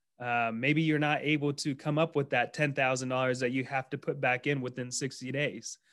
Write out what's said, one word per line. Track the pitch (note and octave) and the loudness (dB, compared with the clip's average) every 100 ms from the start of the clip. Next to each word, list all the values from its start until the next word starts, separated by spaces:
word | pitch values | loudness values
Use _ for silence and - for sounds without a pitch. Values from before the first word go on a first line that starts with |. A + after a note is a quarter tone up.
| _ - | _ -10
Uh, | B2 A#2+ A#2 | -2 0 2
maybe | A2+ C3 D3+ | 2 2 4
you're | D#3+ D3+ | 4 2
not | D3 C#3+ | 2 0
able | C#3 D3+ D3 | 0 0 0
to | C#3+ D#3 | -2 -4
come | C3+ D#3 D3 | -4 0 2
up | E3 D3+ | 2 2
with | C3+ | 2
that | B2 A#2+ | 2 0
ten | - D3+ | 0 0
thousand | C#3 C3 C3 B2+ | 2 2 0 0
dollars | B2+ C3 B2+ | 0 2 2
that | B2+ | 0
you | C3 | 0
have | C3 C#3 - | -2 -4 -4
to | C#3 | -6
put | - D3 | -4 0
back | C3+ B2 D3 | 0 2 0
in | C#3+ | 0
within | B2 B2+ B2 | -2 -6 -6
sixty | A#2+ C3+ - B2+ | -4 -6 -6 -6
days. | C#3 C#3+ G#2+ - - _ | -2 -2 -4 -10 -14 _